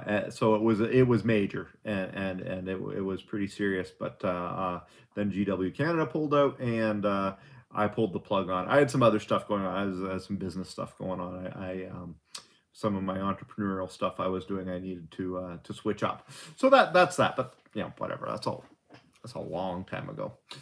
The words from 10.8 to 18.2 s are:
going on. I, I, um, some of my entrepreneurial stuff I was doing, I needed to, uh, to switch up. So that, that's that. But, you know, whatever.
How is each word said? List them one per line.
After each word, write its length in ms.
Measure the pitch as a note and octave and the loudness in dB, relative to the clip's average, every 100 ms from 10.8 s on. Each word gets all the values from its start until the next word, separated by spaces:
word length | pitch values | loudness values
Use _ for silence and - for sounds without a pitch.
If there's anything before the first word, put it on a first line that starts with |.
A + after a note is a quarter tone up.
| - - | -10 -8
going 220 | F#2 F2+ | -6 -6
on. 280 | F2+ F2+ F#2 | -6 -8 -8
I, 240 | - F#2 | -8 -8
I, 180 | F#2 F#2 | -6 -8
um, 260 | F#2 F2 D#2+ _ - - _ _ | -10 -12 -16 _ -18 -18 _ _
some 240 | - A2 G2 | -4 -2 0
of 80 | |
my 140 | F#2+ F#2+ | -2 -2
entrepreneurial 760 | G2 F#2 - - G2 F#2+ F#2 | -2 -4 -8 -4 -2 -2 -4
stuff 280 | - G2 - | -4 -4 -2
I 80 | F#2 | -2
was 180 | F#2 F#2 | -2 -4
doing, 240 | G2 F#2 | -6 -4
I 100 | F2+ | -6
needed 320 | F#2 F2 D#2+ | -6 -8 -10
to, 260 | - F#2 F2+ | -6 -4 -4
uh, 180 | F2+ E2+ | -6 -10
to 100 | - | -12
switch 300 | G2+ G#2+ G2+ | -4 -4 -2
up. 260 | G2+ - - - - - | -4 -4 -14 -18 -18 2
So 140 | C4 | 8
that, 240 | C4 E3+ | 8 8
that's 240 | F3+ F3+ - | 6 6 4
that. 180 | G2 - | 2 0
But, 200 | B2 - _ | -4 -10 _
you 80 | G#2+ | -8
know, 100 | F2 - | -8 -6
whatever. 300 | - - | -6 -6